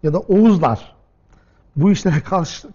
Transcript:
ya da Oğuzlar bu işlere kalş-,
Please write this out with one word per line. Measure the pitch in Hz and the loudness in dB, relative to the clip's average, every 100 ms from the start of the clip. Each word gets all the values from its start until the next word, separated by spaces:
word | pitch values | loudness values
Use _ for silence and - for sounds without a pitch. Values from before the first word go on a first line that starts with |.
ya | 156 | -4
da | 170 | -4
Oğuzlar | - 196 220 185 147 110 - _ _ _ _ _ _ _ _ 143 | 0 4 4 4 0 -2 -8 _ _ _ _ _ _ _ _ -2
bu | 190 | 0
işlere | 190 190 151 | 0 0 -2
kalş-, | - 185 165 - - | -2 -4 -6 -10 -20